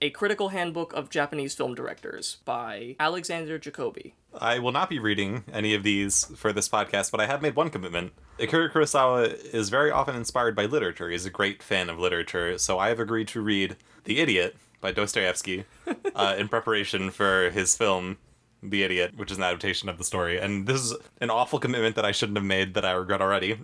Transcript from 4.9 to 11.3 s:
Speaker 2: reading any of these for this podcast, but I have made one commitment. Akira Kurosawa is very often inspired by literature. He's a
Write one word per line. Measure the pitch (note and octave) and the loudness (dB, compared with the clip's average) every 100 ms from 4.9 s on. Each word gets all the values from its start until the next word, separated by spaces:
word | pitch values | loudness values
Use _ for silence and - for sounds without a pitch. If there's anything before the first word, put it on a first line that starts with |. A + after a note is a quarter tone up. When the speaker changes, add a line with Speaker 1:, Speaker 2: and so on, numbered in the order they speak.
| D3 | 0
Speaker 2:
reading | G#2+ G2+ G2 A#2 - | 2 2 0 -2 -4
any | A2 G#2+ | -2 2
of | G#2 | 4
these | G#2 G2+ G2 - - G#2+ | 4 2 2 0 0 -2
for | G#2+ | 0
this | G2+ - | 0 2
podcast, | G#2+ G2+ G2+ F#2+ | 2 2 0 0
but | A2 | 0
I | G#2+ | 0
have | C#3 | 0
made | D3+ D3 | 0 0
one | E3 | 0
commitment. | G#2+ F2+ E2+ F2+ - - - | -2 -4 -4 -6 -10 -18 -6
Akira | A#2 E3 E3 | 0 2 2
Kurosawa | D#3+ D3 C#3+ C3 B2 A#2 - - | 2 2 4 4 4 2 0 -4
is | A#2 G2+ | -2 0
very | B2+ D3 | 2 4
often | C#3 C#3 B2 | 4 0 -2
inspired | A2+ B2+ A#2+ G#2 | -2 0 2 2
by | |
literature. | G#2 C#3+ F#2+ E2 F2 | 2 0 -2 -2 -4
He's | F2 | -4
a | F#2+ | -4